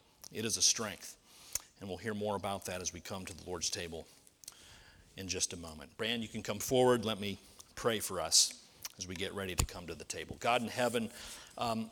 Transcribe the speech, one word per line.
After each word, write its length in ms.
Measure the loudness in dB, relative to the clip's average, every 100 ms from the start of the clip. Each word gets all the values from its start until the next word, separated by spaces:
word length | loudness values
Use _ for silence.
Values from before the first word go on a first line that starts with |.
| _ _ -10
it 120 | -4 -2
is 120 | 4
a 40 |
strength. 540 | 4 4 0 -4 -10 -14 -20 -20 -8 -8 -8 -10
And 100 | -6
we'll 80 | -4
hear 140 | -2 -2
more 200 | 0 0
about 300 | -2 -4 -4
that 160 | -4
as 100 | -4
we 80 | -6
come 240 | -8 -8 -8
to 120 | -10
the 60 | -6
Lord's 220 | -4 -2
table 380 | -2 -4 -8 -10 -18 -20 _ -20 -18 -20 -20 -20 -20 -16 -8
in 100 | -4
just 260 | -2 -2
a 40 | -4
moment. 380 | -10 -12 -14 -4
Brand, 240 | -2 -2
you 60 | -4
can 160 | -6
come 160 | -4 -4
forward. 440 | 4 8 10 8
Let 160 | 4 -2
me 200 | -2 -6 -10 -20 -16
pray 260 | -2 0 2
for 220 | 0 -2
us 320 | 4 6 6 2 -16 -14 -14 -10
as 80 | -8
we 80 | -4
get 180 | -4
ready 220 | -2 0 2
to 100 | 0
come 220 | -2 -8
to 80 | -8
the 80 |
table. 340 | -8 -6 -8 -2
God 220 | 2 4
in 60 | 2
heaven, 420 | 2 2 2 -2 -6 -12 -14 -14 -4
um, 320 | -2 -2 -4